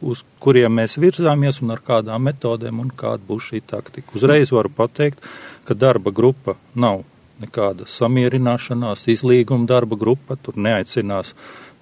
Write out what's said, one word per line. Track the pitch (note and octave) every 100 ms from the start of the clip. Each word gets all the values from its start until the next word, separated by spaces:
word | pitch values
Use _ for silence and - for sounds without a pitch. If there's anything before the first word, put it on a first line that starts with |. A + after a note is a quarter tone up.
uz | D3 A#2+ - _
kuriem | C3+ B2+ A#2+ A2+
mēs | A2+ -
virzāmies | F3 F3+ E3+ D3 C#3 C#3
un | A#2+ A2+
ar |
kādām | - A#2 G#2+ A2 C3
metodēm | C#3+ A#2+ A#2 A2+ A2+
un | B2+ -
kāda | A2+ A2+ G2
būs | G#2+ -
šī | A2 -
taktika. | G#2 - - - G#2
Uzreiz | C3+ D3+ C3+
varu | A#2+ G#2
pateikt, | C#3+ A#2 - D3 C#3+ - - - -
ka | -
darba | G#2 C3 A2+ G2
grupa | G2 A#2+ C3+ - F#2+ _
nav | B2 A#2+ F#2+ - _ _ -
nekāda | G#2+ - G2+ F#2 -
samierināšanās, | - A#2 B2+ B2 C3 B2 A#2 - A#2+ A#2 G2+ -
izlīguma | A2+ B2+ B2 A2+ B2+ A#2
darba | B2 A#2 G#2+
grupa, | A2 C3 - C3+
tur | - G#2+
neaicinās | G#2 G#2+ F#2 - G2+ G2 - - - - - _